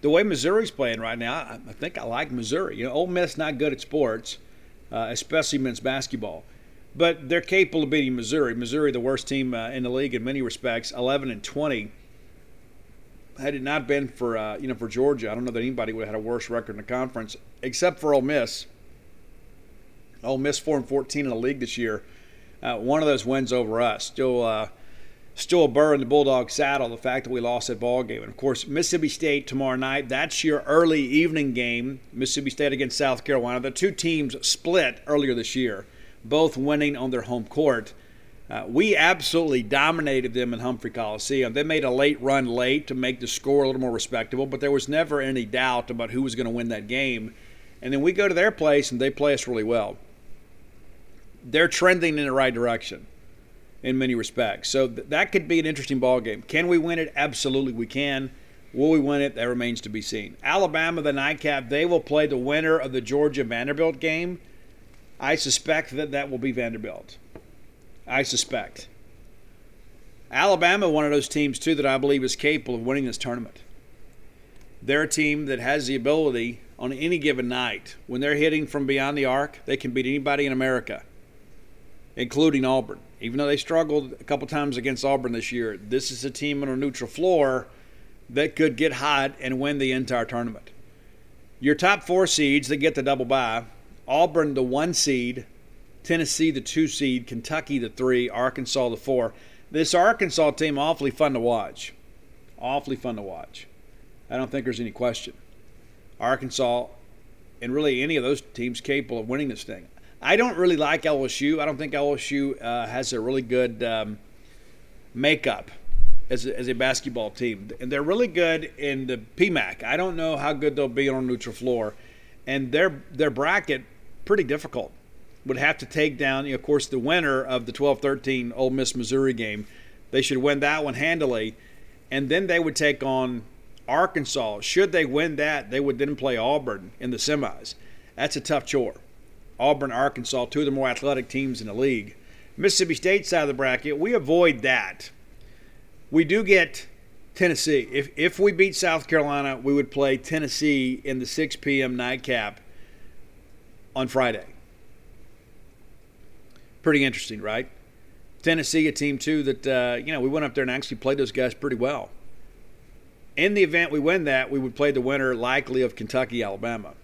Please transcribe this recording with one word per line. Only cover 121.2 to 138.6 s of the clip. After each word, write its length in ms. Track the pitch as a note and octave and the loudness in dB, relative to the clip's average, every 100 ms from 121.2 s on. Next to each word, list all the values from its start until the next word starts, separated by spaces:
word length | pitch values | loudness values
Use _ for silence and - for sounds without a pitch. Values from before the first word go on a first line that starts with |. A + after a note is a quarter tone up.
a 20 | B2+ | -2
neutral 280 | B2 A#2+ | -4 -6
floor. 400 | - B2+ A#2+ G#2+ - - - - - - | -6 0 0 -2 -6 -20 -20 -20 -16 -6
And 260 | C#3 C3 | -4 0
their, 300 | C#3+ F#3 C#3 - | 2 2 0 -14
their 180 | C3 D3+ | 0 0
bracket, 540 | A#2 D3 G3 - C3+ - - - - | 2 0 0 0 -4 -6 -20 -18 -14
pretty 200 | - G3+ | 0 2
difficult. 480 | C#3 D3 D3+ B2+ F2 - - - - - C3 | 2 -2 -4 -8 -8 -12 -20 -20 -20 -16 -6
Would 100 | B2+ | 0
have 220 | C#3+ D#3 | 0 0
to 80 | B2+ | -6
take 320 | D#3 D3+ C3 | 0 0 2
down, 260 | C#3 C3+ | 0 0
you 80 | C#3+ | -2
know, 40 | B2+ | -6
of 60 | |
course, 240 | - D3 - | 0 0 2
the 120 | C3 | -2
winner 440 | B2 F3 D#3 C3 | 0 2 2 0
of 220 | C3 B2+ | 0 -4
the 80 | A#2 | -4
twelve 300 | A#2 C#3+ C3 | 0 0 2
thirteen 500 | C#3+ C#3 C3+ C3 A#2+ | 0 -2 -2 -2 -4
Ole 140 | B2 C3 | -2 0
Miss 260 | C3 B2+ | 0 -2
Missouri 380 | B2+ G#2+ C3+ C3+ | -2 -2 2 2
game. 340 | A#2 A2+ G#2 G#2 - - - - | 0 -4 -6 -10 -16 -20 -20 -2
They 100 | C3 | 0
should 160 | C3+ C3+ | 0 0
win 240 | C#3 C#3+ | 2 2
that 240 | D3 D#3 | 2 0
one 80 | D3 | -2
handily. 640 | A#2+ D#3 E3 C#3+ A#2 A2 A2 - - - - - | -2 0 0 0 0 -4 -8 -20 -20 -20 -20 -8
And 180 | C3+ C#3 | -4 0
then 180 | E3 F#3+ | 0 0
they 140 | E3+ | -2
would 160 | D#3+ - | -2 0
take 260 | D3+ C#3 | 0 0
on 420 | C3+ C3 B2+ B2 G#2+ - - - - | -2 -2 -2 -6 -10 -20 -20 -18 -2
Arkansas. 720 | C#3 F#3 E3 C3+ C#3+ A2+ G#2 | 2 2 0 -4 -4 -4 -6
Should 320 | - - G3 | -2 2 4
they 140 | F3 D3 | 2 2
win 300 | C#3 E3 C#3+ | 0 0 0
that, 340 | D3 D3+ G#2 | -2 -2 -2
they 100 | B2+ | -2
would 180 | C#3 B2 | 0 0
then 160 | C#3 | -2
play 220 | C#3 C3 A#2+ | -2 -2 0
Auburn 560 | A#2 E3 B2+ G#2 F#2 - | 2 0 -2 -8 -10 -10
in 100 | B2 | -6
the 60 | A#2 | -4
semis. 580 | - D3 B2 - - - - - - - | 0 0 -2 -6 -14 -16 -18 -20 -20 -4
That's 200 | C3 D3 | -4 -4
a 40 | |
tough 240 | - D3 | -2 -2